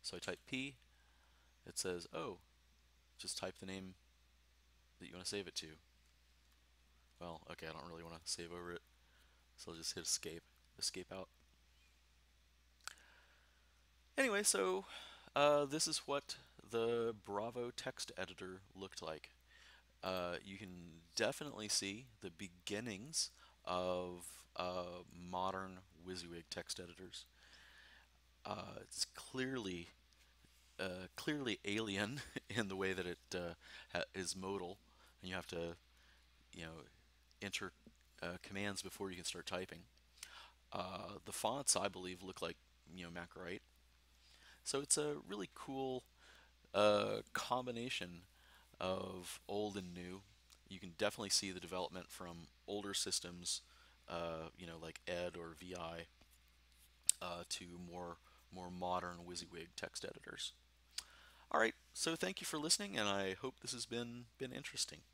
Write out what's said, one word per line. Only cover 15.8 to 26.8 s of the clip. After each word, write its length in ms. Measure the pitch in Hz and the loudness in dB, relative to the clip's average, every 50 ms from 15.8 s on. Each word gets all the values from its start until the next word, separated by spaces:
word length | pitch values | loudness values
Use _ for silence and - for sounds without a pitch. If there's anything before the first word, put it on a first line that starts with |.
| - | 4
is 120 | 160 151 - | 4 2 0
what 380 | - - 139 143 - - - - - - - - - - | 2 2 2 2 2 -2 -10 -10 -10 -18 -18 -18 -12 0
the 440 | 117 117 113 113 117 117 117 113 113 107 95 | 2 4 4 6 4 4 4 2 0 -2 -4
Bravo 460 | - 101 101 107 117 117 123 120 123 | 0 0 2 2 2 0 -2 -2 -2
text 400 | 123 - - 131 - - - - - | -2 -2 -4 -4 -2 -2 -6 -6 -2
editor 440 | - 95 90 92 - 92 92 92 95 98 - - | -4 -4 -4 -4 -8 -6 -6 -8 -8 -12 -16 -10
looked 260 | 95 95 95 - - 87 | -8 -8 -8 -6 -6 -4
like. 280 | 80 80 78 - - - - - - - - - - - - - - - - - | -4 -4 -6 -8 -14 -18 -20 -20 -20 -20 -20 -20 -20 -20 -20 -20 -20 -18 -4 -2
Uh, 340 | 95 92 92 87 87 87 - 50 | 0 2 2 2 0 -2 -4 -4
you 140 | 98 95 98 | -6 -8 -8
can 440 | 104 92 90 87 85 87 80 82 82 - - | -8 -8 -10 -10 -12 -12 -14 -16 -18 -6 2
definitely 520 | - 113 104 139 - 151 147 123 104 107 104 | 4 4 4 4 2 -6 -6 -6 -4 0 2
see 380 | - - - 98 98 110 135 127 - - - | 2 2 4 2 -2 -2 -8 -14 -16 -8 -8
the 80 | 95 | -8
beginnings 1000 | 82 - 101 92 85 87 - - 101 104 117 123 104 92 110 147 160 - - - - - - - - - - | -6 -6 -8 -8 -8 -10 -4 -2 -2 0 0 -2 -4 -4 -6 -2 0 0 0 0 -2 -14 -20 -20 -20 -8 -2
of, 600 | - 90 90 92 90 90 90 90 90 90 87 87 - - - - - - | 2 2 4 4 4 4 4 2 0 -4 -6 -8 -12 -12 -14 -16 -14 -4
uh, 460 | - 90 90 90 92 90 90 87 87 90 - - | 0 0 0 2 0 -2 -2 -4 -8 -10 -12 -12
modern 680 | 87 87 87 90 92 92 95 95 95 95 95 92 92 92 - - 80 85 | -12 -8 -2 0 2 2 2 2 0 -2 -4 -8 -12 -16 -18 -20 -14 -6
WYSIWYG 380 | 92 92 90 87 85 85 87 82 - | -6 -6 -6 -6 -8 -8 -10 -8 -6
text 300 | - 87 85 - - - | -6 -6 -4 -4 -6 -8